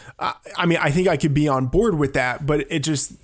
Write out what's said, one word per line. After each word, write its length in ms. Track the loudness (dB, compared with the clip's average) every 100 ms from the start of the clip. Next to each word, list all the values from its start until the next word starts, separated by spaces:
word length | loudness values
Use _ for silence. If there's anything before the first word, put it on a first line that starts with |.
| -20 -10
I, 160 | -8 -8 -10 -2
I 100 | 0
mean, 120 | 2
I 100 | 2
think 180 | 2 2
I 80 | 2
could 180 | 2
be 120 | 2 2
on 180 | 2 0
board 280 | 2 2 2
with 160 | 0
that, 320 | 0 -2 -2 -2
but 200 | -2 -2
it 100 | -4
just, 320 | -2 0 -2 -4